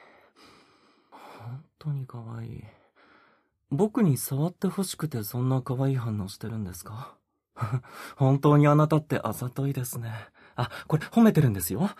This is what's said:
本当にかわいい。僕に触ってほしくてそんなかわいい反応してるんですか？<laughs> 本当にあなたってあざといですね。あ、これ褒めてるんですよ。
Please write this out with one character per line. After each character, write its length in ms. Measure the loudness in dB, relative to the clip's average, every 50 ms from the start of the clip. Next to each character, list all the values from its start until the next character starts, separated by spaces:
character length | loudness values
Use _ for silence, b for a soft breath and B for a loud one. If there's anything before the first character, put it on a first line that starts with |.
| B B B B B B B B B B B B B B B B B B B B B B
本 520 | B B B B B B -14 -14 -14 -14 -16 _ _ _
当 160 | -8 -6 -6
に 140 | -6 -6 -10
か 120 | -12 -14
わ 240 | -12 -12 -12 -10 -10
い 40 | -12
い。 160 | -12 -14 -16 -18 b b b b b b b b b b b b b b b b b b _ -4
僕 320 | -2 0 0 0 2 2
に 160 | 4 4 2 2
触 320 | -2 -4 -2 -2 -2 -2
っ 20 |
て 160 | -2 -2 -4 -4
ほ 160 | -2 -2 -4
し 120 | -4 -4
く 140 | -6 -6 -6
て 140 | -4 -6 -6
そ 160 | -6 -4 -2
ん 100 | 0 0
な 120 | 0 0
か 140 | -2 -2 -2
わ 140 | -2 0 0
い 40 | 0
い 20 |
反 240 | -2 -2 -4 -4 -4
応 80 | -4 -6
し 120 | -8 -10
て 80 | -10 -8
る 100 | -6 -6
ん 60 | -6
で 100 | -8 -8
す 100 | -12 -14
か？ 360 | -12 -12 -12 -14 -14 -18 _ _ _ _ _ _ _ _
<laughs> 640 | -6 -6 -4 -4 -4 -6 -8 -20 -18 -18 -12 -4 0
本 220 | 2 4 4 4
当 180 | 6 6 8 8
に 100 | 8 6
あ 60 | 6
な 140 | 6 4 4
た 80 | 2
っ 100 | 0 0
て 140 | 0 -4 -2 -2
あ 80 | -4 -6
ざ 180 | -6 -8 -8
と 160 | -6 -4 -4 -2
い 60 | -2
で 120 | -4 -4
す 140 | -6 -6 -8
ね。 120 | -8 -8 -10 -10 -14 -16 _ B B B B
あ、 160 | B -6 -6 B B B B
こ 100 | -2 -2
れ 80 | 0
褒 160 | 2 4 6
め 120 | 6 6 8
て 80 | 6
る 80 | 4 4
ん 40 | 4
で 80 | 0
す 100 | -2 -4
よ。 160 | -2 -2 -2 -2 -4 B